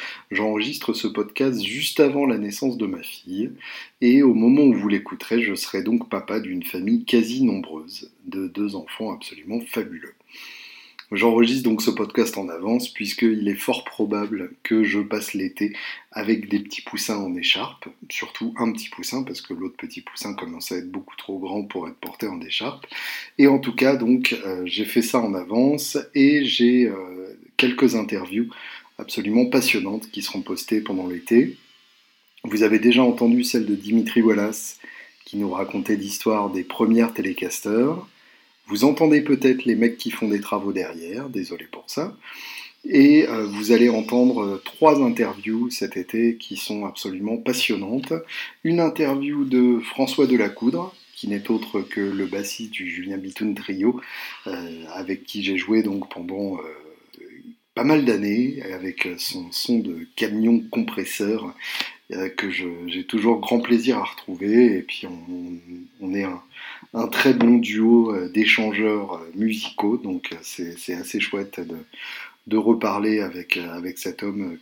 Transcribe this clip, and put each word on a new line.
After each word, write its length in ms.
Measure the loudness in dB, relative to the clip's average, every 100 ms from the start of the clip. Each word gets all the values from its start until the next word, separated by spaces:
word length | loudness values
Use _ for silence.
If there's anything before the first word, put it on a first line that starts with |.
| -14 -14 -8
j'enregistre 600 | -2 -2 -2 -4 -4 -4
ce 120 | -2 -2
podcast 560 | -4 -4 -2 0 0
juste 380 | -4 -4 0 4
avant 260 | 4 4 0
la 120 | 0
naissance 380 | -2 -4 -4 -2
de 100 | -4
ma 180 | -6
fille, 480 | -10 -16 -10 -6 -6 -8 -16 -16 -18 0
et 200 | 6 8
au 100 | 8
moment 280 | 6 6 8
où 120 | 8
vous 140 | 6 2
l'écouterez, 520 | -2 -2 -12 -2 0
je 140 | 0
serai 300 | -4 -4 -4
donc 260 | 0 -2 -2
papa 300 | -6 -4 -6
d'une 240 | -4 -8
famille 400 | -8 -6 0 0
quasi 400 | 4 2 2 2
nombreuse, 680 | 2 0 -4 -12 -14 -16 -18 _
de 240 | -12 -8 -6
deux 260 | -4 -4
enfants 380 | -6 -10 -10 -8
absolument 480 | -8 -14 -16 -8 -8
fabuleux. 540 | -6 -6 -6 -8 -18 -20 _ -20 -20 -20 -20 -20 -20 -20 -8
J'enregistre 500 | 0 4 6 4 4
donc 200 | 0 0
ce 100 | 0
podcast 440 | -2 -2 0 0 -2
en 120 | -8
avance, 440 | -6 -2 -2 -2
puisqu'il 540 | -8 -8 -2 0 0 0
est 80 |
fort 300 | -2 -2 -4
probable 680 | -4 -4 -2 -2 -4 -6 -8 -10
que 180 | 0 2
je 160 | 2 0
passe 360 | -2 -4 -6
l'été 380 | -6 -6 -2 -4 -4 -12 -14 -14
avec 380 | -6 0 0 0
des 100 | -4
petits 240 | -4 -12
poussins 360 | -10 -6 -4 -4
en 180 | -4 -2
écharpe, 520 | 0 0 -4 -12 -18 -18 -12
surtout 420 | -10 -10 -8 -8 -2
un 160 | -2
petit 160 | -2 -8
poussin, 340 | -12 -8 -6
parce 180 | -6 -10
que 140 | -12
l'autre 220 | -10 -10 -10
petit 240 | -14 -14
poussin 340 | -16 -12 -10
commence 380 | -10 -12 -10 -8
à 60 | -8
être 120 | -8
beaucoup 240 | -10 -12
trop 240 | -14 -10 -8
grand 240 | -6 -6
pour 240 | -6 -8 -10
être 80 | -12
porté 280 | -14 -8 -8
en 140 | -8
écharpe. 480 | -8 -6 -6 -8 -12 -12 -10 -10 -4 6
Et 80 | 8
en 140 | 6
tout 160 | 2 2
cas, 180 | 4
donc, 400 | 4 4 4 4 -2
euh, 180 | -4 -6
j'ai 200 | -4 -4
fait 160 | -2 0
ça 200 | 2 2
en 120 | 0
avance, 640 | -2 -2 4 4 4 0 -4 -2 4
et 280 | 6 6
j'ai, 440 | 2 4 6 6 4
euh, 500 | 2 -8 -12 -14 -16 -8 0
quelques 380 | 0 4 4
interviews 540 | 4 -2 -4 -4 -2 -4 -6 -16 -18 -18 -16
absolument 480 | -10 -6 2 4 4
passionnantes 600 | 4 2 2 0 -4 -8
qui 100 | -10
seront 200 | -8 -6
postées 380 | -6 -6 -2 -2
pendant 280 | 0 -4 -4
l'été. 480 | -6 4 4 4 0 _ _ _ _ _ _ _ _
Vous 180 | -4 2
avez 160 | 4 6
déjà 240 | 6 6
entendu 400 | 4 4 4 4
celle 240 | 2 0 0
de 80 |
Dimitri 460 | -2 2 2 2 4
Wallace, 580 | 4 4 2 -4 -10 -14 -20 -20 -20 _
qui 140 | -10 -6
nous 120 | -4
racontait 460 | -4 -4 -4 -2 -2
l'histoire 540 | -2 -4 -2 0 0
des 120 | -4
premières 500 | -6 0 4 4 4
Telecasters. 960 | 0 -6 -4 -6 -6 -2 0 2 -2 -8 _ _ _ _ _ -8
Vous 180 | 2
entendez 380 | 4 6 6 6
peut-être 420 | 4 4 4 4
les 100 | 2
mecs 220 | 2 2 0
qui 160 | -8
font 160 | -4 -2
des 120 | -2
travaux 320 | -2 -4 -2
derrière, 580 | -4 -6 -8 -10 -10 -8
désolé 340 | -8 -8 -10 -14
pour 120 | -18 -10
ça. 280 | -8 -8 -8 -18 -18 -16 -16 -18 _
Et, 420 | 2 8 10 10 6
euh, 200 | 2 -4
vous 260 | -2 4
allez 160 | 6 6
entendre, 520 | 4 2 4 4 4
euh, 220 | -2 -4
trois 380 | -10 2 6 6
interviews 680 | 4 2 0 -2 -4 -2 -2
cet 260 | -4 -6 -6
été 400 | -4 0 2 0
qui 200 | -6 -10
sont 280 | -8 -6
absolument 540 | -8 -8 -8 -6 -4 -4
passionnantes. 760 | -2 -2 0 -2 -2 -4 -4 -6 -8 -12 -12 -6
Une 160 | 0 2
interview 640 | 2 2 0 0 -2 -2
de 360 | 2 4 6 4
François 480 | 0 -2 0 2 4
Delacoudre, 640 | 4 2 0 0 0 -2 -10 _ -12
qui 100 | -6
n'est 240 | -4 -2
autre 300 | -2 -2 -6
que 220 | -4 -4
le 240 | -2 -2 -4
bassiste 460 | -4 -6 -8 -10
du 160 | -10 -10
Julien 280 | -8 -8 -8
Bitoun 380 | -10 -6 -4
Trio, 460 | -4 -6 0 0 0 -4 -14 -14 -14 -10
euh, 380 | -10 -10 -14 -14
avec 300 | -10 -8 -8
qui 180 | -8 -6
j'ai 140 | -4 -2
joué 260 | 2 2
donc 300 | 2 -2 -6
pendant, 460 | -10 -10 -6 -6 -6
euh, 20 | -10 -16 -20 -20 _ -20 -20 -20 -20 -20 _
pas 100 | -2
mal 200 | 2 4
d'années, 580 | 4 2 2 0 0 -2 -10
avec 340 | -10 -8 -6 -6 -6
son 340 | -8 -8 -10
son 280 | -6 0 0
de 280 | 0 -6 -10
camion 460 | -4 -4 0 4 2 2
compresseur, 840 | -4 -4 -4 -6 -4 -2 -2 -6 -12 -8 -6 -6 -10 -12
euh, 180 | -8 -6
que 220 | -6 -6
je, 160 | -4 -6 -8 -8
j'ai 180 | -8
toujours 360 | -4 0 2 2
grand 200 | 2 0
plaisir 360 | 2 2 2 0
à 80 |
retrouver. 720 | -2 -8 -12 -6 2 6 6 6
Et 60 |
puis 240 | -4 -10 -12
on, 120 | -12 -12
on, 260 | -10 -10 -12 -14 -18 -18 -12
on 120 | -6
est 100 | -4
un, 180 | -4 -6 -14 -18 -18 -18 -10
un 160 | -6 -4
très 240 | 2 4
bon 240 | 6 8 6
duo, 580 | 4 2 6 8 6
euh, 140 | 2 -2
d'échangeurs, 840 | 2 4 4 2 0 0 0 -4
euh, 160 | -10 -10
musicaux, 600 | -2 -2 -2 -6 -4 0 0
donc, 360 | -2 -6 -8
euh, 40 | -12
c'est, 360 | -12 -10 -10 -10
c'est 140 | -10
assez 260 | -8 -6 -6
chouette 420 | -4 -6 -8 -10 -12
de, 120 | -12 -14 -16 -16 -14 -16 -18 -2
de 100 | 2
reparler 640 | 4 4 2 0 0 0
avec, 360 | -2 -6 -4 -4
euh, 140 | -4
avec 260 | -8 -10 -8
cet 260 | -10 -8
homme 360 | -6 -6 -6 -10